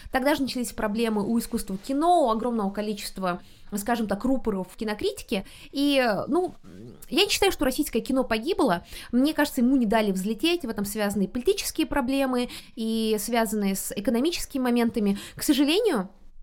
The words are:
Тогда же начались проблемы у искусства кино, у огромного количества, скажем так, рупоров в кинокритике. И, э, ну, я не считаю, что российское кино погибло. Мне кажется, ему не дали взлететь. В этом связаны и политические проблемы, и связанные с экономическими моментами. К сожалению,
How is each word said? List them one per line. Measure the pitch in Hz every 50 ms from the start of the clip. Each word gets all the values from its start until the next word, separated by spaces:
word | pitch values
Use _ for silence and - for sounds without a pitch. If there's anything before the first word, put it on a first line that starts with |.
| - - -
Тогда | 262 247 285 311
же | 269 269
начались | 233 - 254 240 - -
проблемы | - 214 208 208 226 233 226 220 208 202
у | - 226 233
искусства | 226 - 240 220 208 - 190 190
кино, | - - 269 285 320 349 359 339 285
у | 233
огромного | 220 226 - 247 240 220 202 196
количества, | 202 214 208 214 208 202 - - - 196 190 180 175 180 - - - - - - 202
скажем | 208 202 - 240 233 226
так, | 196 196 202 -
рупоров | 254 269 247 - 226 196 190 180 -
в | -
кинокритике. | - 226 214 214 208 330 415 - - - - - 190 - - - - - - -
И, | 269 285 285 277 269
э, | 254 233 202 165 104 -
ну, | 269 349 370 320 - - - - 82 92 113 123 - - - -
я | 226 302 415
не | 415
считаю, | - - 403 381 -
что | - 190
российское | 175 - - 285 - - 226
кино | 226 - 262 262 240
погибло. | 202 226 220 226 311 415 - 320 220 175 175 - - - - - - -
Мне | 247 269 311 302
кажется, | - 196 - - 262 233
ему | 247 277
не | 262 240
дали | 196 226 220 220 202 190
взлететь. | 190 185 214 226 220 320 330 349 349 -
В | 226
этом | 226 - 202
связаны | 202 - 220 208 202 202 208 190
и | 196
политические | - 254 - 370 415 - - - - - 311
проблемы, | - - 294 247 240 269 277 269 262 254 247 247 240 - - - - -
и | - 220 220 226 226 226 220 214 214
связанные | 208 - 233 233 226 196 214 214 202 196 196
с | 190 - - -
экономическими | 202 196 269 233 226 269 349 339 - - - - 262 254
моментами. | 240 240 240 233 233 - 240 208 202 202 202 - - -
К | - -
сожалению, | - 285 247 294 269 320 415 494 415 302 208 180 196 - - - - - -